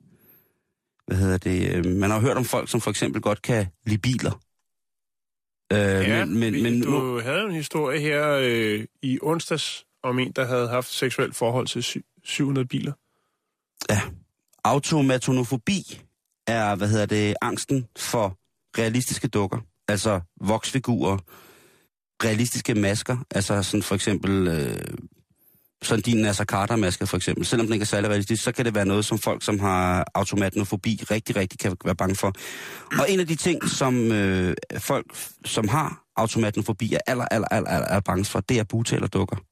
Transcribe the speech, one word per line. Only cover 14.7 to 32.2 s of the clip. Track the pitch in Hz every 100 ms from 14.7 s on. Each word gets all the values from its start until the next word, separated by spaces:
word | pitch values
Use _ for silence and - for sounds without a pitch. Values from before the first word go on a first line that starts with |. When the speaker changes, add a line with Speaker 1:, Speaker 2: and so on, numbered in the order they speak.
| 135 - 160 135 127 - 127 120 127 - 196 - - - _ _ _ -
Speaker 1:
er, | 117 107
hvad | 101 104
hedder | 107 101
det, | 104 104 104
angsten | 117 104 - 139 120 -
for | - 120 101 92 _ _ _ -
realistiske | 113 120 - - 127
dukker. | 107 98 117 - _ -
Altså | 104 110 95 87 -
voksfigurer, | 95 110 - 135 123 117 85 95 - - - - _ _ _ _ _ _
realistiske | 117 107 120 120 -
masker, | 107 101 104 - 123 -
altså | 98 98 101
sådan | 92 104
for | 92
eksempel, | 98 - 98 92 98 90
øh, | 80 65 50 50 50 - - _ _ _ _ _ _
sådan | - 113
din | 120 113
Nasser | 107 101
Carter-maske | 101 98 101 117 92 90 104
for | 90
eksempel. | - 85 -
Selvom | 120 113
den |
ikke | 113
er | 107
særlig | 104 104
realistisk, | 104 98 110
så | -
kan | -
det | 117
være | 104
noget, | 98 101
som | 107 110
folk, | - -
som | - 104
har | 98 92 90 90 -
automatnofobi, | - 98 101 98 104 101 101 117 107 -
rigtig, | 110 - 107
rigtig | 92 -
kan | 101 90
være | -
bange | 92 92
for. | 98